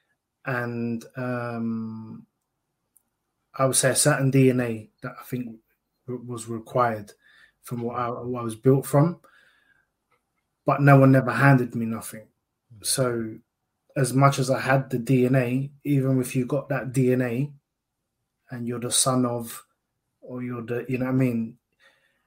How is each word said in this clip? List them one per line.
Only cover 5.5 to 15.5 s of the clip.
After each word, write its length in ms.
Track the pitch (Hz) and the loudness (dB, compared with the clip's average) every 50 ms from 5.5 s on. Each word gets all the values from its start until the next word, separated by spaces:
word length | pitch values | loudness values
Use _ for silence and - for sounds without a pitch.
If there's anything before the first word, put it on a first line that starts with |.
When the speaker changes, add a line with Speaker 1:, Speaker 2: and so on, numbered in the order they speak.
| 113 - _ _ _ _ _ _ _ _ _ - | -14 -18 _ _ _ _ _ _ _ _ _ -12
Speaker 1:
w-, 180 | 127 123 123 | -12 -12 -10
was 220 | 123 120 110 107 110 | -12 -12 -12 -10 -10
required 640 | 117 113 113 - - 131 120 117 110 107 101 - - _ _ _ _ _ - _ _ _ _ | -10 -12 -10 -4 0 0 0 0 -2 -4 -10 -14 -20 _ _ _ _ _ -20 _ _ _ _
from 180 | - 127 120 | -12 -10 -8
what 160 | 117 117 123 123 | -8 -6 -6 -6
I, 120 | 123 120 | -6 -6
what 320 | 123 120 120 123 123 120 | -6 -8 -8 -8 -8 -6
I 20 | 117 | -6
was 120 | 113 110 | -8 -8
built 300 | - - 135 135 143 - | 0 4 4 4 4 2
from. 340 | - - 143 151 175 180 - _ _ _ _ _ _ _ _ _ _ _ _ _ _ _ _ _ _ _ _ _ _ _ _ _ _ _ _ _ | 2 2 4 4 4 0 -4 _ _ _ _ _ _ _ _ _ _ _ _ _ _ _ _ _ _ _ _ _ _ _ _ _ _ _ _ _
But 160 | - 139 - | -2 0 4
no 180 | 143 143 139 135 | 6 8 8 10
one 120 | 135 135 | 10 8
never 200 | 135 131 120 123 | 6 6 4 0
handed 440 | 113 117 135 143 139 127 123 117 - | 0 4 6 6 6 6 4 0 -4
me 100 | 120 113 | -4 -4
nothing. 420 | 113 113 107 - - - 110 - - _ _ _ _ _ _ _ _ 117 104 | -4 -6 -8 -10 -12 -16 -18 -20 -20 _ _ _ _ _ _ _ _ -20 -10
Speaker 2:
Mm. 80 | 95 | -8
Speaker 1:
So 500 | - - - 131 123 120 117 113 110 110 - - _ _ _ _ _ _ _ _ _ - 143 | -4 -2 -2 -2 -2 -2 -4 -6 -8 -10 -14 -18 _ _ _ _ _ _ _ _ _ -2 -2
as 160 | 135 120 120 | 0 2 4
much 260 | 131 139 139 139 - | 4 4 4 4 2
as 100 | 131 123 | 0 -2
I 100 | 131 117 | -2 -2
had 300 | 110 127 135 135 131 - | 0 2 2 2 0 -2
the 100 | - 120 | -4 -4
D 260 | 113 - 139 127 123 | 0 2 2 4 4
N 100 | 123 135 | 4 2
A, 340 | 135 123 120 | 2 2 0